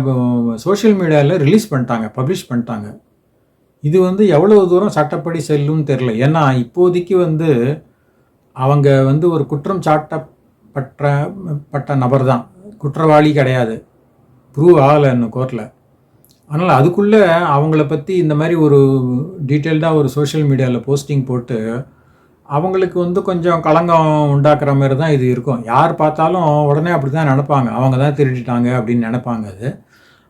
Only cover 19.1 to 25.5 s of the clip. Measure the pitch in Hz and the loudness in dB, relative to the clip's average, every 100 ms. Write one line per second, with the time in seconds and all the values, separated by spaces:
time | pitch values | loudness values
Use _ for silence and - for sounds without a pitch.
19.1 | 123 160 185 139 147 151 156 165 156 139 | -4 -6 -8 -4 -2 0 -2 0 0 0
20.1 | 139 147 156 147 135 127 123 120 143 - | -2 -4 -2 0 0 0 -2 -2 -4 -2
21.1 | 143 131 123 120 117 110 117 139 _ _ | -4 -4 -6 -6 -6 -6 -8 -10 _ _
22.1 | _ _ _ - 143 180 190 185 180 175 | _ _ _ -6 -4 -2 -2 -2 -2 -4
23.1 | 180 196 180 170 165 160 156 175 165 156 | -4 -4 -2 -2 0 2 0 2 2 2
24.1 | 151 147 143 147 147 143 139 139 135 160 | 2 2 2 2 2 2 0 0 0 0
25.1 | 143 127 120 120 | 0 0 -2 -2